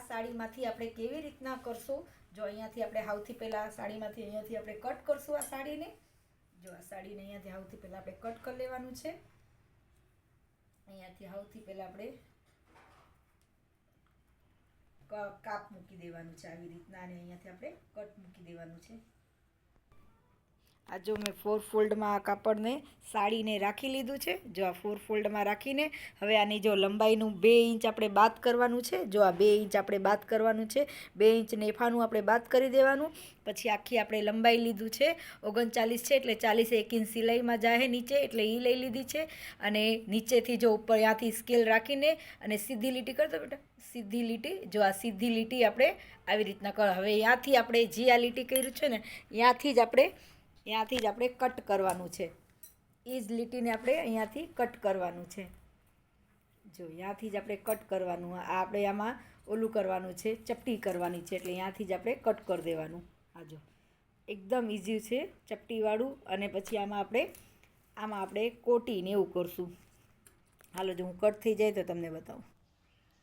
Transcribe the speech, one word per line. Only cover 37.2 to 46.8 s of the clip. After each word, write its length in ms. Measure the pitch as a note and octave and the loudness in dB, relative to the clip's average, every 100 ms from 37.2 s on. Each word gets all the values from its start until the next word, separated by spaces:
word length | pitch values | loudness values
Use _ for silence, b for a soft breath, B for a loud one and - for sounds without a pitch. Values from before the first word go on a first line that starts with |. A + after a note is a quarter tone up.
| A3+ A#3+ A#3+ A#3 A#3 | 2 2 2 2 4
જાહે 220 | A#3+ C4 | 4 2
નીચે, 280 | A#3+ A#3+ C#4+ | 0 0 0
એટલે 320 | C4+ A3+ G#3+ | 2 0 0
ઈ 60 | A#3 | 2
લઈ 160 | B3 B3+ | 2 2
લીધી 280 | B3+ A3 | 0 -6
છે. 240 | - D4+ D#4 B B B | -6 -6 -6 B B B
અને 240 | G#3 G#3+ A3 A3+ A3 | 0 2 2 0 0
નીચેથી 500 | A3 A3+ A#3+ A#3+ A#3 | -2 4 4 4 4
જો 160 | A#3 G#3+ | 4 4
ઉપર 200 | A3 A3 | 4 6
ત્યાંથી 360 | A3 A3 A#3 - | 6 4 0 -4
સ્કેલ 240 | - A#3+ A3 | 2 4 6
રાખીને 400 | A3 A3+ C#4 D4+ | 4 2 2 2
અને 440 | D#4 - - G#3+ G#3+ | 2 -6 -10 -4 -4
સીધી 340 | A#3+ A3+ C4 | -4 -4 -2
લીટી 260 | B3+ B3 B3+ | -2 -4 0
કર 80 | D4+ | 0
દો 160 | D#3 | -2
બેટા, 160 | A#3+ C#4 _ _ - | -8 -12 _ _ -14
સીધી 320 | A#3+ G3+ A#3+ | -12 -6 -2
લીટી. 320 | A#3 A3+ C#4+ F#4+ F3+ | -2 -4 -4 -8 -4
જો 160 | G#3 G3 | 4 4
આ 80 | F#3+ | 4
સીધી 320 | A#3 F#3+ A#3+ A3+ | -4 0 0 0
લીટી 260 | A3 B3+ | 0 4
આપણે 280 | G#3+ A3 D4+ F#4 B B - | 4 6 4 4 B B -2
આવી 220 | G#3 G3 | 0 0
રીતના 220 | F#3+ G3+ | -4 -6
કર. 180 | G3+ | 2